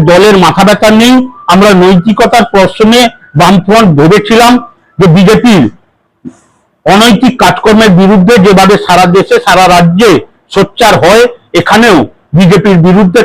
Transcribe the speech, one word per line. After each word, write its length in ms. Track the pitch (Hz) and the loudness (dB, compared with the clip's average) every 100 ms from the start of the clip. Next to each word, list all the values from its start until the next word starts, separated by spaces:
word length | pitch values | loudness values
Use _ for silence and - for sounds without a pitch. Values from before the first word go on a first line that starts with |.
| 160 | 2
দলের 260 | 180 214 196 | 2 2 0
মাথা 180 | 165 - | 0 0
ব্যথা 260 | 190 202 214 220 | 0 0 0 0
নেই। 120 | 240 254 254 - - | 0 0 -2 -8 -2
আমরা 180 | 180 208 185 | 0 2 2
নৈতিকতার 640 | 180 185 226 202 226 240 - | 2 0 -2 -2 0 -2 -2
প্রশ্নে 480 | 196 185 - 220 240 240 - _ 143 | -2 -2 -2 0 0 -2 -6 _ -4
বামফ্রন্ট 480 | 180 202 180 226 208 143 | 0 0 0 0 0 0
ভেবেছিলাম 540 | 160 202 - 226 240 247 - _ _ - | 0 0 0 0 0 0 -4 _ _ -2
যে 80 | 185 170 | 0 2
বিজেপির 460 | 190 214 240 196 107 - _ _ _ _ - - _ _ _ _ 151 | 2 2 2 0 -2 -6 _ _ _ _ -20 -20 _ _ _ _ -2
অনৈতিক 460 | 196 233 202 254 - | 0 0 0 -2 0
কাজকর্মের 500 | 185 - 220 214 220 175 | -2 -2 0 0 2 2
বিরুদ্ধে 340 | 190 208 180 240 | 2 0 2 2
যেভাবে 300 | 190 185 190 202 - | 2 2 0 0 -2
সারা 200 | 175 180 190 | 0 0 0
দেশে 200 | - 233 202 | 0 -2 0
সারা 180 | 180 185 | 0 0
রাজ্যে 360 | 180 170 180 226 139 - _ _ | 0 0 0 0 0 -4 _ _
সোচ্চার 380 | 196 - - 220 185 | -6 -4 -2 -2 0
হয়, 220 | 160 220 160 - _ 170 | 0 0 0 -4 _ -6
এখানেও 360 | - 214 240 165 110 _ _ | -2 0 0 0 -4 _ _
বিজেপির 460 | 156 185 196 202 180 170 | -2 0 0 0 0 0
বিরুদ্ধে 340 | 185 190 165 | 0 0 -2